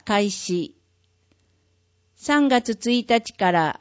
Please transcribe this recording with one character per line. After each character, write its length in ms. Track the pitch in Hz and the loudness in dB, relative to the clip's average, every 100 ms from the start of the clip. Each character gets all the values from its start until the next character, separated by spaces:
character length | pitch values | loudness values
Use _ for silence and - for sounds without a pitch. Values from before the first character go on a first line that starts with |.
開 260 | - 208 208 | -2 0 0
始。 460 | 196 - 175 156 _ _ _ _ _ _ _ _ _ _ _ _ _ _ _ | -4 -6 -6 -6 _ _ _ _ _ _ _ _ _ _ _ _ _ _ _
三 320 | - 294 285 | -2 2 4
月 240 | 247 240 | 2 0
一 340 | 214 233 240 226 | -6 0 -2 2
日 240 | 233 226 | 0 0
か 180 | - 185 | -2 0
ら 300 | 175 156 - | 2 0 -4